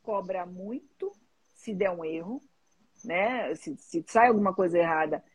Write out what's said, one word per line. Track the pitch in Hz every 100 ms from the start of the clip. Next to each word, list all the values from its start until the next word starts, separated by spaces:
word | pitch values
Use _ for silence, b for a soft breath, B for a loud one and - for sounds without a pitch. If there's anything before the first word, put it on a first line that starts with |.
cobra | - 202 185 185
muito | 180 180 202 269 - - 392 - _ _ _
se | _ 233
der | 190 196
um | 175
erro, | 160 160 175 269 _ _ _ _ _ _
né? | - 175 214 254 147
Se, | - - -
se | - 165 -
sai | 226 247
alguma | 214 196
coisa | 185 180 170
errada, | 165 160 156 147 -